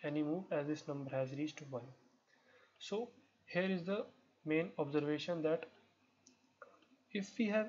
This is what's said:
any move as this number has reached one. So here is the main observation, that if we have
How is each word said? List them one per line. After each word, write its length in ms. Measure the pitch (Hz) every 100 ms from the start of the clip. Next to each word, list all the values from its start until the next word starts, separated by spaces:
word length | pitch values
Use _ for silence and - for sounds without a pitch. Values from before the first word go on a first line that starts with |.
any 200 | 151 151
move 200 | 147 170 185
as 140 | 156 143
this 220 | 151 -
number 220 | 143 135 135
has 160 | 131
reached 280 | 135 151 - 139
one. 140 | 123 131 - _ _ _ _ _ - - _
So 300 | - 202 240 - - _ -
here 240 | 175 190
is 140 | 190
the 220 | 170 202 - - _ _
main 280 | 156 156 175 -
observation, 640 | 143 147 147 151 160 170
that 220 | 156 165 - - _ _ _ _ - - _ _ - - _ _ _
if 180 | 208 196 -
we 80 | 220
have 200 | 214